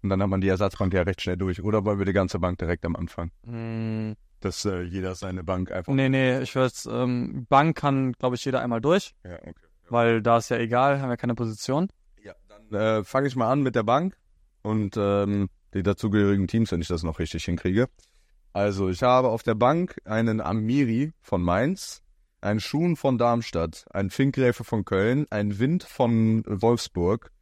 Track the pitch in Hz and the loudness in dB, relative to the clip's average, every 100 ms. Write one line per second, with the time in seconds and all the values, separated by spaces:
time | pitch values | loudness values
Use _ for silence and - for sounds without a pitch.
0 | 98 95 98 95 95 95 101 - 95 92 | 0 0 0 2 2 2 0 0 0 0
1 | 87 92 - 90 95 87 104 107 101 101 | 0 -2 -4 -4 -4 -4 0 0 0 0
2 | 98 98 92 98 90 90 82 87 90 82 | 0 2 0 0 -2 -2 -4 -4 -4 -6
3 | 85 - 85 - - 117 113 113 113 110 | -6 -8 -10 -12 -14 -12 -8 -6 -6 -4
4 | 110 107 _ _ 98 85 104 92 87 95 | -6 -10 _ _ -8 -4 -4 -4 -6 -6
5 | 92 92 98 92 85 92 92 92 85 135 | -6 -6 -8 -8 -4 -4 -4 -6 -2 0
6 | 135 135 131 127 127 135 131 - 123 117 | 2 2 2 0 -4 0 0 -2 -8 -4
7 | 123 123 120 - 120 135 156 156 147 135 | -2 -2 -4 -8 2 4 4 2 0 0
8 | 131 120 127 123 - 127 123 117 127 185 | 0 -2 -4 -2 -2 -2 -2 -2 2 2
9 | - _ 92 87 - 82 _ _ _ 117 | 0 _ -18 -16 -16 -20 _ _ _ 2
10 | 117 113 110 117 113 117 117 120 135 139 | 4 4 4 2 2 -2 0 2 2 2
11 | 135 120 123 117 117 107 - 135 190 _ | -2 -4 -4 -2 -4 -6 -4 -2 -2 _
12 | _ _ 101 - _ 104 110 107 110 110 | _ _ -20 -20 _ -20 -6 0 2 2
13 | 98 131 139 127 113 135 135 123 107 127 | 0 0 0 0 0 2 2 0 2 2
14 | 180 - _ _ _ _ 104 110 104 110 | 2 -6 _ _ _ _ -2 0 0 0
15 | 101 101 101 101 98 _ _ 98 92 98 | 2 2 2 0 -2 _ _ -2 0 0
16 | 113 104 101 101 92 117 113 85 80 87 | 2 4 4 4 2 0 0 -2 -2 -4
17 | 82 80 80 85 - 87 95 95 127 _ | -4 -4 -6 -6 -4 -4 0 2 0 _
18 | _ _ _ _ _ 101 101 98 95 90 | _ _ _ _ _ -2 -2 0 -2 0
19 | 127 127 127 113 - 110 120 156 180 - | 4 4 4 0 -2 2 4 2 -2 -6
20 | - 110 117 110 - 107 110 135 135 113 | -4 0 0 0 -2 -2 0 0 2 0
21 | 151 - - 98 87 90 131 190 - - | -2 -6 -4 -2 2 2 2 -2 -8 -16
22 | _ _ _ _ 101 107 - 143 175 160 | _ _ _ _ -2 -2 -2 0 0 0
23 | 147 127 120 120 113 - 82 - - - | 0 2 2 2 -2 -2 -4 -6 -10 -4
24 | 101 - 135 135 127 - 117 113 95 95 | -4 0 0 2 2 2 -2 -4 0 2
25 | 104 131 151 104 104 101 127 175 - - | 2 2 0 -2 -2 0 0 0 -4 -2
26 | 120 117 113 113 - 101 113 120 - - | 2 4 4 2 -2 0 2 2 -2 -2
27 | 87 101 - _ | 0 0 -4 _